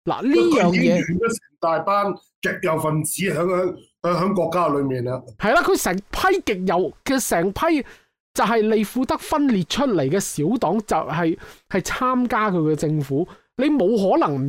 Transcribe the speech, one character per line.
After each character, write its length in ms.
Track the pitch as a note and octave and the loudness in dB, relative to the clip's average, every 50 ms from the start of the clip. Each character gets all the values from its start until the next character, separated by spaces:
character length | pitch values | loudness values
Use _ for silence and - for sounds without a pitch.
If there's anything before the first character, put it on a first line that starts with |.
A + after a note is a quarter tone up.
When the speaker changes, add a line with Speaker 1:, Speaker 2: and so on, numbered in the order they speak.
| - | -6
Speaker 1:
嗱， 180 | E3+ - A2 | -4 -4 -2
呢 120 | F#3 B3+ D4 | 0 2 2
樣 360 | E4+ F4 F4 D#4 B3 F3+ F3 | 4 4 4 4 4 4 4
嘢 0 | |
Speaker 2:
佢 40 | F3+ | 2
已 60 | F3 | 4
經 160 | F3 - F3+ | 2 4 2
養 220 | F3 - D#3+ E3+ F3+ | 2 0 0 -2 0
咗 100 | A3+ A#3 | 0 -2
成 100 | A3+ - _ _ _ - | -2 -4 _ _ _ -4
大 180 | - E3 D#3+ D#3 | -2 -2 -2 -2
班 320 | D#3 G3 G3+ G3+ G3+ G3+ F3 - _ _ _ - | 0 0 0 0 0 -2 -4 -8 _ _ _ -8
極 80 | - F#3 F#3 F3+ | -6 -6 -6 -2
右 160 | - E3+ D#3+ D#3 | -2 -2 -2 0
分 260 | - D#3 D3+ D#3 D#3 | 0 0 0 -2 -2
子 180 | - - - | -4 -4 -4
喺， 140 | F3+ F#3+ D3+ | -2 -2 0
喺， 380 | D3+ F3 F#3 F#3 F3+ F#3 F3+ - - - _ _ _ | 0 0 0 0 0 0 -2 -4 -8 -16 _ _ _
喺， 140 | - E3+ F3+ | -2 -2 0
喺 180 | D#3+ F3+ G3+ G3 | 0 0 0 0
國 160 | F#3 E3 E3 | 0 0 0
家 180 | - F3+ F3 D#3 | 0 0 0 2
裏 140 | D3 C#3+ | 0 0
面 220 | C#3 C3+ C3 B2+ A#2 | 0 -2 -2 -2 -4
啦。 180 | B2+ C3 B2+ - - - - | -4 -6 -6 -10 -14 -10 -4
Speaker 1:
係 140 | - G#3 B3+ | 0 2 2
啦， 80 | E4+ | 4
佢 180 | - E4+ G4 D4 | 4 2 2 0
成 140 | - G#3+ F3 | 0 -2 -4
批 480 | G3 - - - - - F#4+ F#4+ F#4+ - | -4 -6 -8 -6 0 2 2 2 2 0
極 220 | - G#3+ F3+ F#3 | -2 -2 -2 0
右 260 | F#3 E3+ F3+ F#3+ C#3 - - - | 0 0 0 0 -2 -4 -8 -4
嘅， 240 | - C4+ C4+ - - | -2 -2 -2 0 0
成 240 | A3+ E3+ E3+ G3+ | 0 0 0 0
批 340 | G3 - D#4 E4 E4+ C#4+ A3+ - - - _ _ _ _ _ _ - | 0 0 0 2 2 0 -2 -6 -14 -20 _ _ _ _ _ _ -2
就 100 | - A#3+ | 0 0
係 160 | G3+ A#3 A3+ | 2 2 2
利 220 | G#3+ G#3+ A3 G#3+ G#3+ | 2 2 2 0 0
庫 200 | - - B3 C4 | -2 -2 -4 -2
德 100 | - D#4+ - | -2 -2 -4
分 280 | - - E4+ D4+ D4 | -4 -2 0 2 2
裂 160 | C4+ A#3 F#3+ E3+ | 2 2 0 0
出 200 | - - - C#4+ | -2 -2 0 0
嚟 240 | C4+ G#3+ E3 C3+ C3+ | 2 2 2 0 0
嘅 80 | D#3+ G3+ | 0 0
小 380 | F#3+ - - - C#3+ E3 A#3+ A#3+ | -2 -4 -4 -2 0 0 0 0
黨， 200 | - D#3 F3+ A3+ | 0 0 0 -2
就 160 | G#3+ - G3+ D#3+ - - | -2 0 -2 -2 -2 -2
係， 280 | C#3+ E3 F3 D#3+ F3+ - - - - - _ - | -4 -2 0 0 -2 -4 -8 -18 -20 -20 _ -4
係 100 | - F#3+ | -4 -4
參 440 | - - - - B3+ B3+ C4 B3+ B3 | -2 -2 -4 -2 0 0 0 0 0
加 240 | A#3 B3 G#3+ G#3+ G#3+ | 0 0 0 0 0
佢 80 | F#3 F3 D#3 D#3 | 0 2 2 0
嘅 20 | D#3 | 0
政 240 | D3 E3 D3 D#3 D3+ | 0 0 -2 0 -2
府。 260 | C#3 C3+ C3+ C#3 F3+ - - - _ _ _ - | -2 -2 -2 -2 -2 -4 -8 -20 _ _ _ -2
你 80 | B3+ | 0
冇 200 | D4+ D4+ C4+ F3+ F#3+ A#3+ G#3+ G3 F#3+ | 2 2 2 2 2 2 2 2 2
可 80 | A#3+ E4 | 2 2
能 160 | D4+ F#3+ C#3+ | 2 0 0
唔 120 | C3+ C3+ | -2 -2